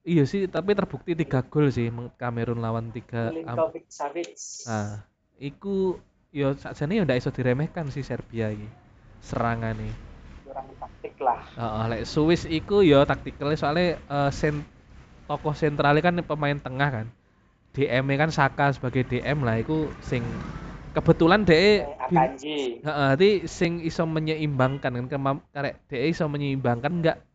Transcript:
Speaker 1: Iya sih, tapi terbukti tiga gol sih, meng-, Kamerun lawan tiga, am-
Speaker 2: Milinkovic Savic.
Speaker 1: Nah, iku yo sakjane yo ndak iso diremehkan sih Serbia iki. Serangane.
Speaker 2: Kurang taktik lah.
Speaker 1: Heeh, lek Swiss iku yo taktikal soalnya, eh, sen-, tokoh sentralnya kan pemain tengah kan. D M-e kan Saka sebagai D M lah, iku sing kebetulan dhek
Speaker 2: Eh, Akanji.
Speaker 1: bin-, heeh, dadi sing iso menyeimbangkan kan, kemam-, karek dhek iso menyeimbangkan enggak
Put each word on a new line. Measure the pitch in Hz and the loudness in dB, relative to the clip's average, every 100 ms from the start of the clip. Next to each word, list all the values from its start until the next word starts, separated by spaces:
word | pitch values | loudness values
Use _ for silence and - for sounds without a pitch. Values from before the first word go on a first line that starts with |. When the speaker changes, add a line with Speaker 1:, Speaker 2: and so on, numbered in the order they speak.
Speaker 1:
Iya | 175 170 | 2 4
sih, | 135 202 185 | 4 2 -2
tapi | 165 185 | -2 0
terbukti | 202 185 135 - | 0 0 -6 -4
tiga | 165 156 131 | -2 0 0
gol | 120 151 147 | 0 4 4
sih, | 123 117 | 4 -2
meng-, | 117 120 _ | -4 -10 _
Kamerun | 123 120 117 117 | -6 -2 -2 -2
lawan | 117 113 113 | -2 -4 -4
tiga, | 117 - 120 113 | -10 -8 -4 -2
am- | 165 | -4
Speaker 2:
Milinkovic | 135 120 160 165 _ | -6 -2 -2 -2 _
Savic. | - 147 175 - - - - | -8 -6 -6 -8 -10 -16 -14
Speaker 1:
Nah, | 120 110 104 107 - _ _ _ | -6 -4 -4 -8 -14 _ _ _
iku | 139 139 196 196 190 175 _ _ _ | -12 -10 -4 0 0 -2 _ _ _
yo | 143 139 139 | -2 -2 -2
sakjane | 143 135 147 220 | -8 -6 -2 0
yo | |
ndak | 160 123 | 2 0
iso | 139 | -2
diremehkan | - 123 123 160 - 147 | -2 0 0 -2 -4 -8
sih | 139 | -8
Serbia | 127 120 - 113 110 | -6 -8 -8 -4 -4
iki. | 104 107 - - - - - | -4 -10 -16 -20 -20 -20 -20
Serangane. | - 117 117 117 113 110 110 110 - - - - | -8 -2 -2 -2 -4 -4 -6 -10 -14 -18 -20 -20
Speaker 2:
Kurang | 135 135 135 | -14 -14 -14
taktik | - - - - - | -14 -16 -14 -16 -2
lah. | 131 117 - | 0 0 -6
Speaker 1:
Heeh, | - 117 107 113 | -6 -4 -2 -2
lek | 113 | -4
Swiss | 117 156 156 170 - | -2 2 4 2 2
iku | 160 - 202 | -4 0 6
yo | 185 139 | 8 8
taktikal | 143 135 - - 143 | 6 0 -4 -6 -4
soalnya, | 160 143 156 180 151 | -2 0 2 0 -2
eh, | - 143 143 | -4 0 0
sen-, | - 156 147 151 - _ - - - - | 0 -2 -2 -8 -20 _ -20 -20 -20 -10
tokoh | 147 156 | -6 -4
sentralnya | 147 156 147 143 147 | 0 -2 2 4 4
kan | 170 175 | 4 0
pemain | - 147 143 143 | -4 -2 0 -2
tengah | 143 131 143 | -4 -2 0
kan. | 120 113 - _ _ _ _ _ | 0 -6 -12 _ _ _ _ _
D | - 135 | -2 0
M-e | 123 135 139 | 2 0 2
kan | 160 | 2
Saka | 151 135 - 143 | 2 0 4 0
sebagai | 131 127 131 | 2 -2 -2
D | 127 123 | -2 -2
M | - 147 | -2 0
lah, | 123 113 | 0 0
iku | 113 156 151 - | 0 -2 -2 -6
sing | - 127 117 107 - - - - - | -6 -4 -4 -8 -10 -10 -12 -14 -6
kebetulan | 156 160 160 165 202 | 0 4 6 6 6
dhek | 190 160 202 208 | 6 6 8 4
Speaker 2:
Eh, | 147 147 | 2 -6
Akanji. | 127 170 - 135 151 147 131 117 | 0 2 2 0 -8 -4 -4 -4
Speaker 1:
bin-, | 151 | -6
heeh, | 147 139 | 0 2
dadi | 139 196 196 | 6 4 4
sing | 160 - 175 170 | -2 -2 -2 0
iso | 160 - 160 | -4 -2 0
menyeimbangkan | 156 156 156 151 135 127 139 135 123 | 0 -2 -2 -2 2 2 2 -4 -4
kan, | 127 | -6
kemam-, | 139 135 139 _ | -4 -2 -2 _
karek | 143 139 - _ | -8 -6 -8 _
dhek | 127 147 | -2 -2
iso | 165 | 0
menyeimbangkan | 156 147 143 135 127 120 139 | -2 -2 -2 0 0 0 -2
enggak | 175 165 - _ | 0 0 0 _